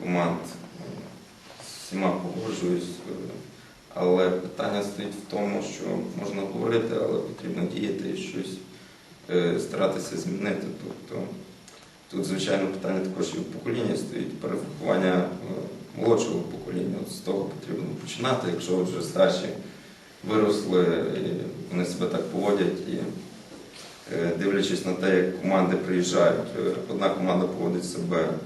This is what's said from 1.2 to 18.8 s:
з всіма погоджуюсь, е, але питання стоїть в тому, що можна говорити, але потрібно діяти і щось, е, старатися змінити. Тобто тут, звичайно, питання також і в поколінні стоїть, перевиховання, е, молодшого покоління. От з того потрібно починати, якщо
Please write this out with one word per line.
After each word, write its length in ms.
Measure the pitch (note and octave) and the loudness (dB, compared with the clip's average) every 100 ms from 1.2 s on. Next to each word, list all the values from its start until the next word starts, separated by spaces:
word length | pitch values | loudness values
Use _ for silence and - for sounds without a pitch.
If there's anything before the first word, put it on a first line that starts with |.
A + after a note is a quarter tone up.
| - - - - - | -20 -20 -20 -18 -14
з 180 | - - | -14 -6
всіма 240 | F#2+ F#2 | 0 0
погоджуюсь, 720 | F2+ F2+ F2+ F2 F#2 F2 F2 | 0 -4 -4 -4 -2 0 0
е, 300 | - - G2+ G2+ - - - - - - - | -2 -10 -10 -10 -10 -12 -14 -18 -20 -20 -12
але 360 | - F2+ F2+ F#2 | 0 4 6 6
питання 540 | F#2 F2+ - G#2 G#2 | 2 -2 -4 -2 0
стоїть 280 | G2+ - G2+ | -2 -4 -8
в 180 | G2+ - | -8 -6
тому, 320 | G#2 G2+ G2 G2 - | -2 0 -2 -4 -6
що 80 | F#2+ F#2+ F#2+ F2+ | -4 -4 -4 -6
можна 180 | G2+ G2 | -4 -4
говорити, 540 | G2 A#2 A2+ A2+ - - | -4 -2 2 2 2 0
але 160 | - - | 0 0
потрібно 440 | - - - - F2+ - | -2 -8 -6 -2 -2 -2
діяти 340 | G2+ F2+ F#2 | -2 -2 -4
і 80 | - | -4
щось, 400 | - - - - - - - - - - - | -6 -6 -6 -8 -14 -20 -20 -20 -20 -20 0
е, 300 | F2+ E2+ E2+ | 2 4 2
старатися 580 | - F#2 F#2+ F#2 F2 - | -2 2 2 2 -4 -4
змінити. 500 | F2 F#2+ G#2 F#2+ - - | -2 -2 0 -2 -4 -8
Тобто 400 | - - - - - - - - - - - - - | -10 -12 -8 -6 -6 -8 -14 -20 -20 -20 -20 -20 -8
тут, 140 | - D#2+ | -4 -2
звичайно, 420 | F#2 G#2 - F#2 | 0 2 2 2
питання 320 | - F#2 F#2+ | -2 -2 0
також 280 | F#2 - - | 0 -2 -2
і 40 | - | -2
в 60 | |
поколінні 540 | - - - - A2 - | -6 -6 -4 0 0 0
стоїть, 420 | - - - - | -2 -4 -4 -4
перевиховання, 720 | - - - - - - F#2+ C3 | -4 -4 -4 -4 2 4 6 4
е, 40 | - - - - - - - - | 2 -2 -6 -6 -6 -10 -12 0
молодшого 380 | A2+ A2+ - - | 6 6 6 0
покоління. 560 | - - - F2+ F#2 - - | -2 -8 -6 -2 -2 -2 -6
От 60 | |
з 40 | - | -8
того 240 | - G2 | -2 -2
потрібно 420 | - - - - - - | -2 -6 -6 -6 -4 -8
починати, 460 | - - A#2+ - F2+ | -8 -4 0 2 0
якщо 300 | E2+ - F#2 | -2 0 2